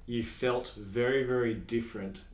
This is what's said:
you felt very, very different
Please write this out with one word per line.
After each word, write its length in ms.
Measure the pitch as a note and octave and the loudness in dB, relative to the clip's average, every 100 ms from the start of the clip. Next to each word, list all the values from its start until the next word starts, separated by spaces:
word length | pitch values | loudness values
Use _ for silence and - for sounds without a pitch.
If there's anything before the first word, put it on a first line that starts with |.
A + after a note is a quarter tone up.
| - | -4
you 160 | A#2+ | -2
felt 500 | A2 - B2+ B2 B2 G#2+ | -2 0 2 2 -2 -8
very, 480 | G2+ G#2+ A#2+ C3+ | -4 2 4 4
very 300 | B2 B2+ A#2+ | 4 4 2
different 680 | G#2+ F2+ A#2 A#2 A2 G2 F#2+ - | 0 0 -2 -2 -4 -6 -8 -14